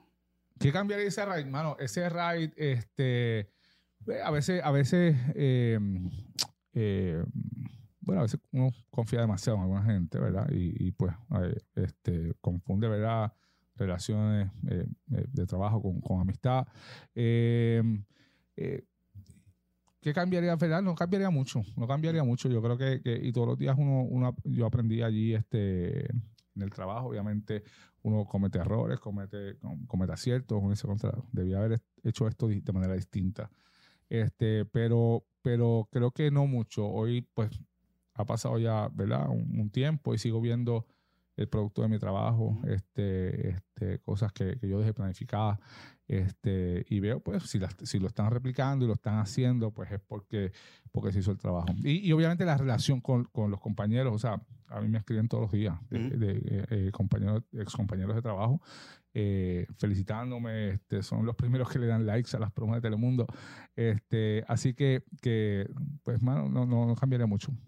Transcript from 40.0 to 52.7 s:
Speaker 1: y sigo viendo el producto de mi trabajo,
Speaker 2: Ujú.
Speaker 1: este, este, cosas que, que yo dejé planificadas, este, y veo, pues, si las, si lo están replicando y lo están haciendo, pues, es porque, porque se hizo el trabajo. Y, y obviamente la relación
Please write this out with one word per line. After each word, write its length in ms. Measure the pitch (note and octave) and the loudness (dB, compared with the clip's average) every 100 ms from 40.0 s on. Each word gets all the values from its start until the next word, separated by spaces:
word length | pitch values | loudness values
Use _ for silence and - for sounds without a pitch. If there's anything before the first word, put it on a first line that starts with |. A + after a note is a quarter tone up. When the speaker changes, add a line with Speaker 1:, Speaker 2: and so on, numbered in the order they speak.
| A#2+ | 0
Speaker 1:
y 40 | A2+ | 0
sigo 240 | A#2+ A2+ | 0 0
viendo 440 | A#2 A#2+ A#2+ A#2 - _ _ _ _ - | 0 0 0 0 -4 _ _ _ _ -6
el 100 | G#2+ | -2
producto 340 | A2 G#2 - | 0 0 0
de 60 | A2 | 0
mi 100 | G#2+ | 2
trabajo, 500 | G2+ G2 A2 A2+ A2 G#2+ | 0 0 2 2 2 0
Speaker 2:
Ujú. 80 | G#2+ | 0
Speaker 1:
este, 840 | G2 - - G2+ F#2 F#2 - G2 | -2 -2 -4 -2 0 -2 -2 -4
este, 480 | F#2 - - F#2+ F#2+ | -4 -8 -6 -4 -4
cosas 340 | - G2+ G#2 | -4 -2 -2
que, 240 | - F#2+ B2 | -2 -4 -2
que 80 | G2 | -2
yo 120 | G2+ | 0
dejé 140 | A2 | 0
planificadas, 640 | G#2 F#2+ F#2 B2 G#2 G#2+ G#2 - - - _ - | -2 -4 -6 -4 -2 0 -2 -8 -20 -20 _ -4
este, 800 | F#2+ F#2 - G2 F#2+ F2+ F2 - | 0 0 -2 -2 0 0 -2 -2
y 100 | G2+ | 0
veo, 220 | G2+ B2+ | 0 -2
pues, 220 | - G3 | -4 -4
si 140 | - G#2 | -2 -4
las, 160 | F#2+ - | -4 -6
si 160 | - G2+ | -4 -2
lo 80 | F#2 | -2
están 220 | - G#2+ | 0 0
replicando 520 | B2 B2+ B2 C3+ C3+ | 0 -2 -2 0 2
y 40 | A#2+ | 0
lo 40 | G2+ | 0
están 220 | G#2+ G#2+ | 0 -2
haciendo, 520 | G#2 - B2 B2 A2 | 0 2 2 2 0
pues, 180 | G#2 G2 | -4 -8
es 80 | G2 | -8
porque, 500 | - A2 - G#2+ F#2+ - - - - | -8 -12 -6 -4 -4 -6 -18 -20 -8
porque 220 | - G#2+ | -4 -2
se 60 | F#2 | 0
hizo 120 | F#2+ | 0
el 60 | F#2+ | -2
trabajo. 300 | G2+ F2 F2 F#2+ | -2 -2 -2 0
Y, 220 | C#3+ E3+ G3 | 0 2 2
y 60 | |
obviamente 320 | D#3 E3 F3 | 4 4 2
la 140 | F3+ C#3 | 2 2
relación 420 | C3+ | 2